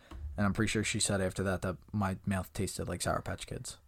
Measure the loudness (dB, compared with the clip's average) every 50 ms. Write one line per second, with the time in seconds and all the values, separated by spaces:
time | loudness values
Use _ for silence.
0 | -18 -16 -12 -10 -8 -6 0 2 2 2 4 2 2 2 2 2 2 2 2 2
1 | 2 2 2 2 2 0 0 0 0 2 2 2 0 -2 -2 -4 -8 -2 0 2
2 | 2 2 0 0 0 0 0 0 -2 -2 -2 -2 -2 -2 -2 -4 -4 -4 -2 -2
3 | 0 0 0 0 -2 -4 -6 -6 -6 -8 -8 -8 -8 -10 -12 -14 -18